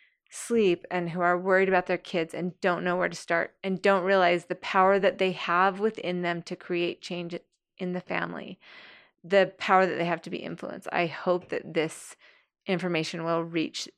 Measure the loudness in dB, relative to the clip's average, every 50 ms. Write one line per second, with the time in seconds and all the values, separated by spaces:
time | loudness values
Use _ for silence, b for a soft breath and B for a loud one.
0 | b b b b b _ -16 -12 -4 0 2 4 4 4 2 0 -2 -4 -4 -4
1 | -4 -4 -2 0 2 2 2 2 2 2 4 4 4 4 4 2 2 0 -2 -2
2 | -2 -4 -2 -2 -2 -2 -4 -6 -6 -6 -4 _ 0 0 0 0 0 -2 0 0
3 | 0 -2 -4 -6 -4 -2 -2 0 -2 -2 _ _ -4 -4 -2 2 4 4 4 4
4 | 4 4 4 6 6 6 4 2 0 -4 -8 -8 -4 0 4 4 6 6 6 4
5 | 4 2 2 2 0 0 -2 -2 -2 0 2 4 4 2 2 0 -2 -4 -2 -4
6 | -6 -4 -4 -2 -2 -2 -4 -4 -6 -10 -12 -10 -6 -4 -2 -2 -2 -2 -4 -6
7 | -10 -10 -8 -8 -8 -8 -10 -12 -12 _ _ _ _ _ _ -8 -6 -6 -6 -6
8 | -6 -6 -4 -4 -4 -6 -8 -10 -12 -14 -18 b b b b b b b b b
9 | b b b _ -4 2 4 4 4 2 0 -4 0 4 4 4 4 2 0 -2
10 | -2 -4 -4 -6 -6 -8 -10 -10 -8 -10 -12 -10 -12 -12 -12 -12 -10 -4 -2 -2
11 | -2 -2 -4 -4 -2 0 0 -2 -2 -6 -8 -8 -8 -6 -4 -4 -4 -4 -6 -12
12 | -18 -20 -20 b b b b b b b _ _ _ -4 -4 -2 -2 -2 -2 -2
13 | -4 -4 -6 -6 -4 -2 -2 -2 -2 -2 -2 -2 -2 -4 -6 -10 -12 -12 -14